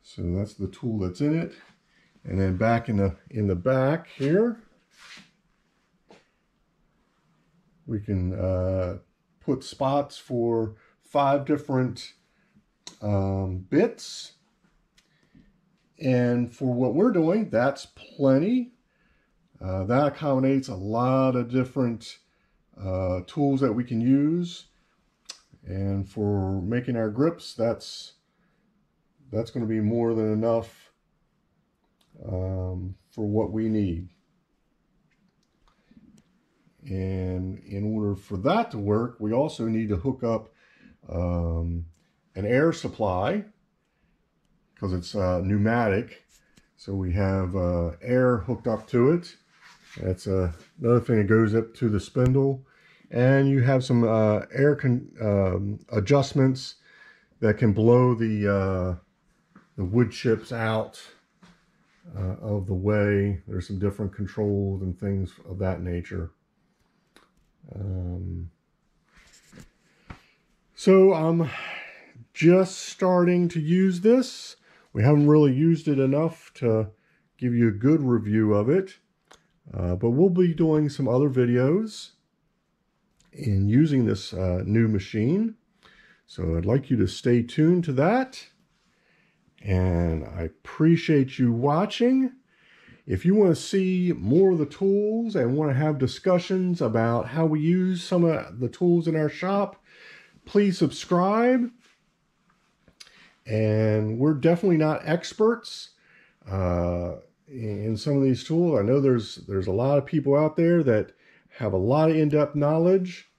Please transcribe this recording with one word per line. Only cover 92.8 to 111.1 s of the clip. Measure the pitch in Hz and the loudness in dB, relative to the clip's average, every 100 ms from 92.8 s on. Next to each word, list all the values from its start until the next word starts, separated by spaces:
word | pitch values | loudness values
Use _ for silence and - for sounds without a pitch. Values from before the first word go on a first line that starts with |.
| - - - | -20 -20 -6
If | 98 | -2
you | 170 202 | 2 4
want | 196 | 4
to | 160 | 2
see | - 196 185 185 180 - | 0 -2 0 0 0 -2
more | 95 151 190 | 2 4 4
of | 175 | 4
the | 147 | -2
tools | - 196 202 208 226 233 196 | -2 0 0 0 -2 -4 -2
and | 120 139 | 0 0
want | 156 | 0
to | 135 | 0
have | 156 143 | 0 0
discussions | 127 - 190 180 - 190 185 175 | -2 -2 0 0 0 -2 -2 -2
about | 127 113 117 117 120 | 0 0 2 0 -2
how | 147 165 | -2 0
we | 151 | 0
use | 156 180 185 180 | 2 2 0 -4
some | - 185 | -2 2
of | 170 151 - 104 | 2 0 -6 -6
the | 123 | -8
tools | - 180 175 165 | -2 2 2 2
in | |
our | 160 151 | -2 -2
shop, | - 180 202 190 - _ - - - _ _ | -4 -4 -2 -2 -8 _ -20 -20 -20 _ _
please | - 202 202 180 | -2 2 2 2
subscribe. | 151 - - 175 185 214 240 254 233 - _ _ _ _ _ _ _ _ _ _ _ _ - - - _ - | -2 -2 -2 0 2 2 2 2 0 -8 _ _ _ _ _ _ _ _ _ _ _ _ -20 -20 -20 _ -4
And | 107 110 107 110 107 107 113 | 0 2 2 2 2 0 0
we're | 143 | 0
definitely | 151 160 170 202 165 | 2 2 2 2 2
not | 156 151 | 2 -2
experts, | - 170 - - 220 233 - - - _ _ _ _ _ - | -2 -4 -4 0 0 0 -6 -18 -18 _ _ _ _ _ -8
uh, | 95 92 87 87 87 87 - - _ _ | -2 0 0 -2 -2 -6 -10 -16 _ _
in | 131 110 101 107 110 | -12 -8 -6 -4 -4
some | 151 143 | -2 2
of | |
these | 135 127 | 2 0
tools. | - 160 175 135 | -2 0 2 2
I | |
know | 101 135 | 2 2
there's, | 135 123 101 - - | 4 2 -2 -14 -6
there's | 98 95 | -4 -2
a | |
lot | 95 131 143 | -2 2 0
of | 135 | 0
people | 160 143 139 | -2 2 2
out | 156 156 | 2 2
there | 170 175 | 2 4
that | 139 110 - | 4 2 0